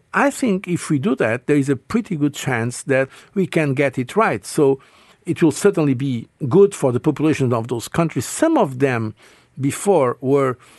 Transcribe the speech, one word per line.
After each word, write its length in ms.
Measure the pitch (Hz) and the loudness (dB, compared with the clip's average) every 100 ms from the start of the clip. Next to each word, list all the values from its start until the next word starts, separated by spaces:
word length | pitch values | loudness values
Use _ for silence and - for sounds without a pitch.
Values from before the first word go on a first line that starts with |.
| _ | _
I 180 | 190 269 | -2 0
think 380 | - 254 185 185 | 0 -2 -2 -2
if 220 | 170 - | -4 -2
we 80 | 147 | -2
do 180 | 165 254 | 0 0
that, 300 | 120 120 - | 0 -2 0
there 100 | 147 | 0
is 140 | 135 | 0
a 60 | 135 | -2
pretty 400 | - 233 220 160 | -4 -4 -4 -2
good 180 | 147 | -2
chance 480 | - - 120 117 - | -2 -4 -2 -2 -6
that 240 | - 131 135 - - | -2 0 0 -6 -8
we 120 | 202 180 | -4 -2
can 260 | 165 147 | 0 0
get 260 | 131 139 127 | 0 0 -2
it 160 | 123 | -2
right. 300 | 208 220 117 | 0 0 -2
So 340 | - - 139 135 _ _ _ _ | -4 0 2 2 _ _ _ _
it 180 | - 147 | -8 0
will 100 | 160 | 2
certainly 420 | - 202 170 147 | 4 2 2 0
be 340 | 123 139 120 - - 139 | 0 -2 -4 -8 -8 2
good 260 | 160 202 | 4 4
for 180 | - 135 | 4 -2
the 80 | 120 | 0
population 520 | 156 135 151 139 131 | 0 0 0 2 0
of 140 | 120 120 | 0 -2
those 200 | 117 - | -6 -4
countries. 380 | - 165 - - | -2 0 -2 -6
Some 320 | - 320 311 | 0 2 2
of 200 | 180 127 | 0 0
them 360 | 135 120 110 - - _ _ - | 0 0 -4 -8 -20 _ _ -6
before 600 | 135 - 202 180 127 - | -4 -2 0 2 2 -2
were 380 | 131 139 135 123 - | 0 2 2 -2 -12